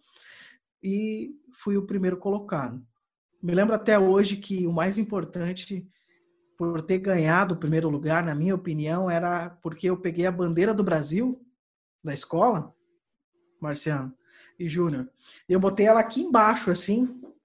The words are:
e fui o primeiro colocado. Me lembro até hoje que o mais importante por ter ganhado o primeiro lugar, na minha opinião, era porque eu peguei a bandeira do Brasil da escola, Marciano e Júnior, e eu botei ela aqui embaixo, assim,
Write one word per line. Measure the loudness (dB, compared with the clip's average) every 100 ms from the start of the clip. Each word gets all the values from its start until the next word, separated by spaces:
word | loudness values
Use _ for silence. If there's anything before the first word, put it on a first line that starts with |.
| _ _ -20 -20 -20 _ _ _
e | -4 -4 -4 -6 -10 -14 _
fui | _ -4 -2
o | -2
primeiro | -2 -2 -2
colocado. | -4 -4 -4 -6 -6 -10 -16 _ _ _ _ _
Me | -2 2
lembro | 2
até | 2 4 4
hoje | 6 4 2 -2
que | -6 -4 -2
o |
mais | 0 0 0
importante | -2 -4 -6 -6 -6 -6 -10 -12 -12 _ _ _ _ _ _ _
por | -4 -4
ter | -2 -2
ganhado | 0 2 4 2 2 0
o |
primeiro | 0 0 0
lugar, | -2 0 0
na | 0 -2
minha | -2 -2
opinião, | -4 -6 -4 -2 -2
era | -2 -2 -4 -6 -10
porque | -10 -4 -2
eu | -2
peguei | -4 -2 -2
a |
bandeira | 0 0 2 2
do | 2
Brasil | 0 0 0 -2 -2 -4 _ _ _ _ _ _
da | -10
escola, | -8 -4 2 2 2 -4 -14 _ _ _ _ _ _ _ _
Marciano | -8 -6 -4 -4 -4 -12 _ _ -20 _
e | -6
Júnior, | 0 0 0 -6 _ -20 -20 0
e |
eu | 2
botei | 4 4 6
ela | 6
aqui | 4 -2
embaixo, | 2 4 6 4 0
assim, | -2 0 0 -2 -4 -18 -20